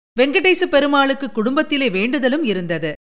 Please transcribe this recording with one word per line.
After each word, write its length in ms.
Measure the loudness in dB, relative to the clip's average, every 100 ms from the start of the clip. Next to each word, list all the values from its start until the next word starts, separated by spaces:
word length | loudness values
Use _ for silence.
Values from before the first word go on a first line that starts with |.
| _ 0
வெங்கடேச 440 | 0 2 2 2 2
பெருமாளுக்கு 680 | 2 4 4 2 0 -4
குடும்பத்திலே 580 | -2 -2 0 -2 0 -2
வேண்டுதலும் 520 | 0 -2 0 0 0
இருந்தது. 500 | -2 -2 -4 -4 -4 -8 _